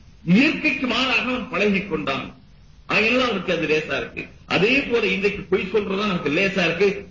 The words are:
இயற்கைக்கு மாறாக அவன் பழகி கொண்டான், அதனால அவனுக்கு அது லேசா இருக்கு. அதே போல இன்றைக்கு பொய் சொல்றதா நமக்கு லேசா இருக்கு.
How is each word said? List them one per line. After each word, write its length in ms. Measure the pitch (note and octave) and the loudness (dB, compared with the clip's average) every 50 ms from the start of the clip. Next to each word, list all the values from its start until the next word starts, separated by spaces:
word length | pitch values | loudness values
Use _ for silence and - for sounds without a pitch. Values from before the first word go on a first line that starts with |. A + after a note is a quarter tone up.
| - - - - - | -20 -20 -20 -8 0
இயற்கைக்கு 600 | D#3+ F3+ A3+ C#4+ E4 - - - D4+ B3+ - C4 | 4 4 6 6 4 2 0 -2 -2 -2 0 -2
மாறாக 340 | B3 A3 A#3+ C4 B3+ A#3 - | -2 0 0 0 0 0 -2
அவன் 280 | A3+ B3+ B3 A3+ G3 - | -2 -2 -4 -4 -6 -6
பழகி 320 | E3 F#3 G#3 G#3 F#3+ F3+ | -2 0 2 2 2 0
கொண்டான், 460 | - - D#3+ D3+ C#3+ C3+ C3+ B2+ - - - - - - - - - - - - - | 0 -2 -4 -4 -2 -4 -4 -4 -6 -10 -14 -18 -20 -20 -20 -20 -20 -20 -20 -20 -8
அதனால 380 | - D#3+ G3 G#3+ A3+ B3 B3+ B3+ | -2 0 0 2 2 2 2 2
அவனுக்கு 280 | A#3 G#3 F#3+ - F#3 | 0 -2 -2 -2 -2
அது 140 | E3+ D3+ D#3 | -2 -2 0
லேசா 300 | D3 D3+ D#3 - - C#3 | 0 0 0 0 -2 -4
இருக்கு. 300 | C3 A#2 - - - - - - - - | -6 -6 -8 -10 -12 -14 -14 -16 -20 -6
அதே 260 | - - E3 F#3 A#3 C4 C#4 | -2 0 2 2 4 2 2
போல 260 | - G3+ A#3+ A#3 G#3+ | 0 0 0 0 2
இன்றைக்கு 360 | F#3 F#3+ F#3+ F#3+ G3+ E3 - | 0 0 0 0 -2 -2 -2
பொய் 280 | - - F#3 A3 A3 F3+ | -2 -2 0 0 0 0
சொல்றதா 340 | A3+ G#3+ G3+ F#3+ F#3+ G3 G#3+ | -2 -2 0 0 -2 -2 -2
நமக்கு 240 | G#3 F3+ D#3 C#3+ C#3+ | -2 -2 -2 -2 0
லேசா 340 | D3 F3 G3 G3 - G3 E3+ | 0 0 0 0 0 0 0
இருக்கு. 240 | E3 E3 F3 G3+ G3 - - - - | 0 2 2 2 2 2 -2 -8 -6